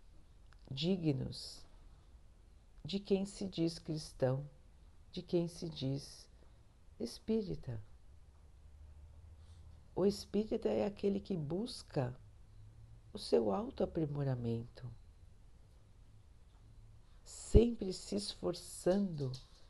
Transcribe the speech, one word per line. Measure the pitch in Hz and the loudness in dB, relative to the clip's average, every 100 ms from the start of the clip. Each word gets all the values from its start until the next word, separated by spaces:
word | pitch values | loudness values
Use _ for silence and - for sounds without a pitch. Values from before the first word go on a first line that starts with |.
| - - - - - - - | -20 -20 -20 -20 -20 -16 -10
dignos | 135 160 190 160 131 127 127 - - - - - - - - - - - - - - | -2 2 2 2 2 0 -6 -10 -14 -18 -18 -20 -20 -20 -20 -20 -20 -20 -20 -20 -12
de | 151 196 | -4 -2
quem | 202 190 | 2 2
se | 196 - 196 | 2 -4 -4
diz | 180 165 170 | 2 2 0
cristão, | - 156 - - 127 135 147 - - - - - - | -4 -4 -4 2 2 2 -2 -12 -20 -20 -20 -20 -12
de | 185 | -10
quem | 170 175 170 | 0 2 2
se | - 170 | -2 -8
diz | 156 135 139 - - - - - - - - - - | -4 -2 -2 -6 -16 -18 -20 -20 -20 -20 -20 -16 -8
espírita. | 233 - - 220 190 156 - 113 101 - - - - - - - - - - - - - - - - - - - - | -8 -6 0 0 0 -4 -4 -8 -8 -16 -20 -20 -20 -20 -20 -20 -20 -18 -18 -18 -18 -18 -18 -18 -18 -18 -18 -18 -6
O | - 196 | 4 4
espírita | 202 - 202 214 226 214 | 4 0 0 2 2 2
é | 214 208 | 2 2
aquele | 202 202 196 | 2 2 2
que | - 185 | 0 -2
busca | 143 175 247 - - 151 123 127 - - - - - - - - - | 0 -2 -2 -6 -4 0 0 -2 -14 -20 -20 -18 -18 -18 -18 -18 -14
o | 208 | -10
seu | - 240 214 | 4 4 6
autoaprimoramento, | 196 240 - 185 170 151 143 139 123 117 117 117 - 120 117 - - - - - - - - - - - - - - - - - - - - - - | 2 0 0 0 2 0 0 0 0 0 0 -4 -10 -12 -12 -18 -20 -20 -20 -20 -20 -20 -20 -20 -20 -20 -20 -20 -20 -20 -20 -20 -20 -18 -20 -20 -20
sempre | - - - - 240 226 190 | -16 -14 8 10 10 4 -2
se | 180 - 202 | -4 -2 -2
esforçando | 202 - 180 175 - - 175 196 196 156 131 127 - - - | -2 -2 -2 -2 -6 0 4 6 4 0 -2 -4 -12 -20 -18